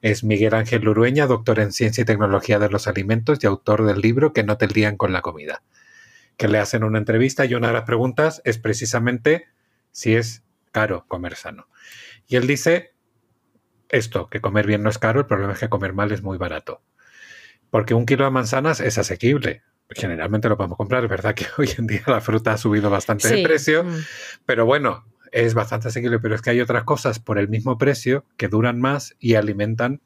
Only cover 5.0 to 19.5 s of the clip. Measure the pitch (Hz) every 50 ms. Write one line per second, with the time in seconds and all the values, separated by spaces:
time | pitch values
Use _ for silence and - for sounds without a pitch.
5 | 110 98 95 92 - - 80 78 73 76 71 - _ _ _ _ _ _ _ -
6 | - _ _ - _ _ _ _ - 107 107 107 101 - - 117 110 110 107 110
7 | 104 - 113 113 123 135 135 - 143 123 120 123 117 117 117 117 113 113 120 113
8 | 123 131 120 - 151 160 156 - - - 110 113 - 113 104 - 127 113 - 120
9 | 117 120 123 120 113 151 156 175 - _ _ _ _ _ _ _ _ _ _ -
10 | - 113 110 117 117 117 - - _ _ _ _ _ _ _ 110 107 104 95 90
11 | _ _ - 87 87 85 82 - - 82 76 - - _ _ _ - - - -
12 | - - - _ _ _ 127 123 120 131 143 139 - 165 165 180 175 - _ _
13 | _ _ _ _ _ _ _ _ _ _ _ _ _ _ _ _ _ _ - 127
14 | 113 113 - 101 85 - - 110 - 110 98 107 104 101 107 104 104 107 104 -
15 | - 110 113 131 139 - 110 98 101 101 98 - - 113 110 98 95 95 92 95
16 | 101 104 107 98 95 95 95 90 90 87 78 76 - - - - _ _ _ _
17 | _ _ _ - - - - - - - _ _ _ _ - 113 107 113 120 117
18 | 120 117 135 123 139 139 131 131 123 110 123 131 139 160 151 - 95 110 110 -
19 | - - 95 90 - 117 143 143 - -